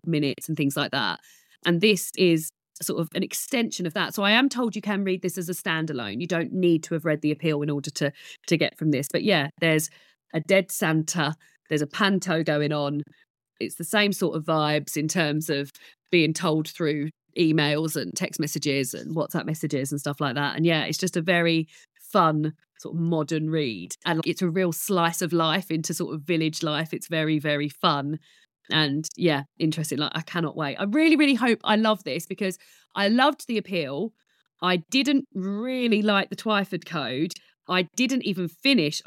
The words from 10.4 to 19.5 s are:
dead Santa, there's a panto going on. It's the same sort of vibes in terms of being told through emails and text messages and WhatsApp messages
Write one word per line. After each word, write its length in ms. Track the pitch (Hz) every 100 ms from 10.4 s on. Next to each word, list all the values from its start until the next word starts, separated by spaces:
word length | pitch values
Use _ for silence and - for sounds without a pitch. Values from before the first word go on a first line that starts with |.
dead 300 | 156 190 185
Santa, 640 | - 170 160 156 175 147 160 _ _ _
there's 120 | 151
a 60 | 147
panto 560 | - 202 190 180 165
going 280 | 160 147 147
on. 300 | 147 143 143 - - _ _ _ _
It's 160 | 104 -
the 80 |
same 280 | 170 214 208
sort 240 | 190 175 160
of 80 |
vibes 540 | 151 160 151 151 147 151
in 100 | 156
terms 420 | 185 151 151 160
of 220 | 143 143 - - _ _
being 220 | 175 156
told 340 | 156 170 156 156
through 420 | - 156 147 151 - _ -
emails 580 | 165 156 147 151 160 151
and 120 | 90 -
text 240 | 185 -
messages 540 | 151 156 147 139 131
and 220 | - 62 160
WhatsApp 300 | 131 165
messages 460 | -